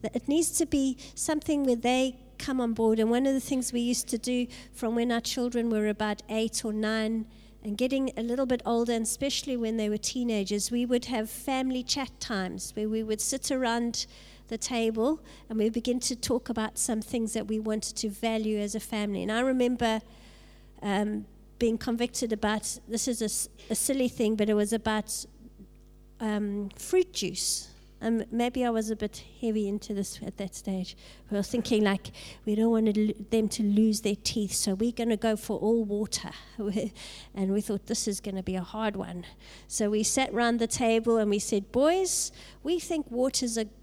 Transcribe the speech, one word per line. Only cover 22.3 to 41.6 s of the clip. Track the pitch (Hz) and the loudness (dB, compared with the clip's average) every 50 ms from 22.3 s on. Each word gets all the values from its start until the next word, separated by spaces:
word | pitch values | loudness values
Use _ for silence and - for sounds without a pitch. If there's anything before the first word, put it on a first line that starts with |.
about, | 220 208 - 208 214 214 - - - - - - | 0 0 2 0 0 0 -2 -6 -8 -8 -8 -6
this | 220 226 - | -4 -2 0
is | 269 240 226 | -2 -2 0
a | 226 | -2
s-, | 208 - - - - - - - - | -2 -2 -4 -4 -6 -8 -20 -6 -4
a | 220 | -2
silly | - - - 269 269 254 247 | -2 0 0 2 2 2 0
thing, | - - 240 208 220 | 2 2 2 2 4
but | 214 208 208 | 2 2 4
it | 214 | 4
was | 208 208 202 | 2 2 2
about, | 226 220 - 220 214 214 208 - - - - - - - 226 - - - - - - - - - - - - - - - | 0 -2 0 0 0 0 -2 -4 -6 -8 -8 -10 -16 -20 -20 -20 -20 -20 -20 -20 -20 -20 -20 -20 -20 -20 -20 -20 -12 -6
um, | 226 220 214 208 208 202 202 208 208 202 - | -4 -2 -2 0 -2 -2 -2 -4 -4 -6 -8
fruit | - - - - 370 359 - | -12 -6 2 4 4 4 2
juice. | - - 208 180 - - - - - - - - - - - - - - | -2 -4 -4 -4 -4 -2 -2 -2 -2 -4 -6 -10 -18 -20 -20 -20 -14 -4
Um, | - 226 233 226 - - | -2 0 0 0 0 -2
maybe | - 233 240 247 247 262 247 | 0 0 0 0 0 0 0
I | 240 | 2
was | 226 226 220 220 | 2 0 0 -2
a | 220 | -2
bit | 202 214 208 - - - - - - | -2 -4 -6 -6 -8 -18 -18 -12 -4
heavy | - 226 214 220 208 196 | -2 0 0 0 0 0
into | 202 214 - - 214 | -2 -4 -4 -4 -4
this | 196 202 - - - - | -4 -4 -4 -6 -10 -10
at | - - - | -12 -8 -8
that | 202 190 - | -8 -8 -8
stage. | - - - 190 185 185 - - - - - - - - - | -8 -6 -4 -4 -4 -4 -6 -10 -16 -20 -20 -20 -20 -10 -4
We | 202 | -2
were | 202 196 | -2 -2
thinking, | - - 240 - - 233 214 214 | 0 -2 -2 0 2 4 4 6
like, | 202 196 190 - - - - - - - - - | 4 2 2 -2 -8 -16 -16 -18 -18 -18 -8 -2
"We | 214 208 | -2 2
don't | 214 220 233 | 4 4 4
want | 233 226 220 220 | 4 4 4 4
to | 202 214 | 4 4
lo-, | 214 214 - - 208 - | 2 2 0 -4 -6 0
them | - 226 214 208 | 2 2 2 2
to | - - | 0 0
lose | 214 202 202 208 220 220 214 208 | 2 4 6 6 6 6 4 2
their | - 202 208 | 0 0 -2
teeth, | - - - - 226 208 190 - | 0 -2 -2 0 0 -2 0 0
so | - - 208 190 | 0 0 0 0
we're | 190 226 240 | 2 0 0
gonna | 233 - 233 233 226 | 0 0 2 2 2
go | 214 - 226 214 | 2 4 2 2
for | 214 - - 214 - | 2 0 -2 -2 0
all | - 214 233 233 220 | 4 4 4 4 2
water." | 202 202 208 214 - - - - - - - - - - - | 2 0 -2 -2 -2 -4 -6 -6 -8 -12 -12 -18 -16 -8 -4
<laughs> | 214 208 190 220 214 214 - - - - - - - - - | -4 -2 0 0 -2 -2 -6 -10 -16 -16 -16 -16 -18 -12 -4
And | 196 196 190 | -2 0 2
we | 196 208 | 2 0
thought, | 208 - 208 196 - | 0 -2 -4 -4 -2
"This | - 233 - - 220 | -4 -4 -2 -2 -2
is | 196 - | -4 -4
gonna | - 208 190 190 | -6 -6 -6 -4
be | 185 - 185 | -4 -2 -4
a | 185 | -4
hard | 180 - - 220 220 214 208 | -4 -6 -6 -2 -2 -2 -2
one." | 196 185 175 175 175 175 - - - - - - - - - | -2 -8 -6 -8 -10 -10 -12 -16 -20 -20 -20 -20 -20 -14 -8
So | - - 220 208 | -2 0 2 2
we | 208 214 | 4 2
sat | 220 - - 277 262 - - | 2 2 2 2 2 2 2
round | 233 240 233 233 233 | 2 2 2 4 2
the | 233 | 0
table | 226 - - 254 226 226 226 226 233 226 | 0 0 2 4 4 4 4 4 4 4
and | 226 214 208 | 4 4 4
we | 202 208 | 2 0
said, | - - 226 202 | 0 0 0 -2